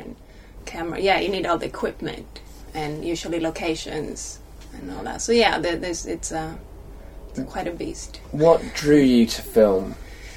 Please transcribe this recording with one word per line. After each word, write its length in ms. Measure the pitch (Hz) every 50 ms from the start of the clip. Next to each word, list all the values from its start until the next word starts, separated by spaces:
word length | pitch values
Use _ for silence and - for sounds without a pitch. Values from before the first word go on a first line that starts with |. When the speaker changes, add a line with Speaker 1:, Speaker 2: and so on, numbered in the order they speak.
| -
Speaker 1:
and 120 | - - - - - - - - - - - -
camera. 340 | - - 170 170 170 - -
Yeah, 200 | 190 196 185 165
you 100 | 170 180
need 160 | 196 185 165
all 140 | 175 170 160
the 80 | - 170
equipment 720 | - - - - - - - 147 - - - - - - - - - - - - -
and 320 | 160 151 147 151 156 -
usually 340 | 170 170 165 - 175 170 170
locations 1000 | 165 160 151 - - 165 160 - - 190 - 156 - - - - - - - - - - - - - - -
and 180 | - 185 -
all 120 | - - -
that. 180 | - 117 -
So 100 | - -
yeah, 280 | 233 233 214 190 - 165
there, 160 | 160 175 165 160
there's, 280 | 185 180 165 - - -
it's, 240 | - 165 - -
uh, 240 | 165 160 160 160 160 - - - - - - - - - - - - - - - - -
it's 140 | 262 -
quite 160 | - 196 175 175
a 40 |
beast. 500 | 170 170 - - - - - - - - - -
Speaker 2:
What 300 | 151 147 156 165 165 - - - -
drew 240 | - 151 147 147 147
you 240 | 139 131 123 120 113 113
to 140 | - -
film? 540 | - - - 113 107 101 95 95 95 101 - - - - - - - - -